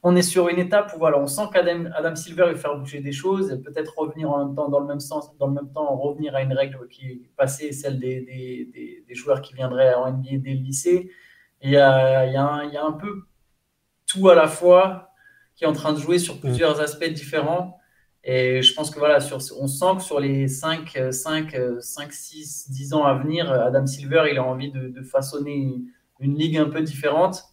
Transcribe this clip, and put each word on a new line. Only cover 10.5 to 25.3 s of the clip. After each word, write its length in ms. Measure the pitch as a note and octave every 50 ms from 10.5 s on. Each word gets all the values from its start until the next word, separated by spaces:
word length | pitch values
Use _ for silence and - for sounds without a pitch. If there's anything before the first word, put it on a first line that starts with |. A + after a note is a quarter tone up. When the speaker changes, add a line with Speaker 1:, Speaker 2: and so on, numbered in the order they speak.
| C3+
Speaker 1:
le 80 | C3+
lycée. 480 | C3 C3 C3+ - - F3 F3+ F3+ F3+ - - - - _ _ _ _ _ _ _
Et 80 | C#3 C#3
il 20 |
y 60 | C#3
a, 500 | C#3+ C#3 C3+ C3+ C3 C3 C3 C3 C3+ B2+
il 60 | C3
y 40 | C3
a 80 | C3+ C#3
un, 200 | C#3+ D3 D3 D3
il 100 | D3 D3
y 20 |
a 80 | D3 D3+
un 80 | D#3
peu 300 | D3+ D3+ F#3 G#3 G#3 G3+ - _ _ _ _ _ _ _ _ _ _ _ _ _ _ _ _
tout 220 | - - F#3+ F#3+ F#3
à 60 | F3
la 140 | E3 D#3 D#3
fois 600 | D#3+ - F3 F3+ F3+ F3+ F#3+ F#3+ F#3+ - - _ _ _ _ - _ _ _ _ _
qui 80 | _
est 60 | E3 D#3
en 40 |
train 200 | C#3+ C3 - D#3
de 60 | D3+ D3
jouer 200 | C#3+ D#3+ F3 F3+
sur 180 | E3+ E3+ -
Speaker 2:
Mm. 40 | -
Speaker 1:
plusieurs 400 | - C3+ B2 B2+ E3+ D#3+ D3+ D3+
aspects 280 | D3+ D3+ - - E3+ D#3+
différents. 680 | D#3 D3+ - - - D#3 C#3+ D3+ E3+ F3+ F3+ F#3 - _ _ _ _ _ _ _ _ _ _
Et 380 | B2+ B2+ B2+ B2+ B2+ B2+ C3
je 100 | C3 -
pense 200 | - D#3 D3+ D3
que, 80 | - D3
voilà, 180 | D3 D3+ D3 C#3
sur, 200 | C3+ - C#3 C3 - - - -
on 80 | C#3
sent 300 | C3+ C3+ - F3+ F#3 F#3+
que 60 | F#3+
sur 180 | F#3 - D#3 C#3+
les 260 | C#3 C#3 C3+ C3+ C3+
cinq, 480 | B2+ C3 - - D#3+ D#3+ D#3+ D#3 - -
euh, 140 | C3+ B2+ C3
cinq, 460 | C3 - - D#3+ D#3 D#3 D#3 D#3 -
euh, 240 | C3 B2+ B2 A#2+ A#2+
cinq, 320 | - - - C#3+ C#3+ C#3+
six, 580 | - - - - - D#3 D3+ - - - - C#3
dix 240 | C3 C3+ C#3 C#3 D#3
ans 80 | D#3
à 120 | D3 C#3 C3+
venir, 360 | C3 C3+ D3+ D#3+ E3+ E3+ C#3
euh, 160 | C3+ B2 A2+
Adam 180 | B2+ B2+ C3+ C3+
Silver, 420 | C3+ C3 - C#3 C#3 D3+ D#3+ D#3 D3+
il 80 | C#3 C3+
a 60 | B2+
envie 260 | B2+ B2+ C3 C#3 C#3+
de, 160 | C3+ C3 C3
de 160 | B2+ B2+ C3
façonner 520 | C3+ - - C3+ C3+ -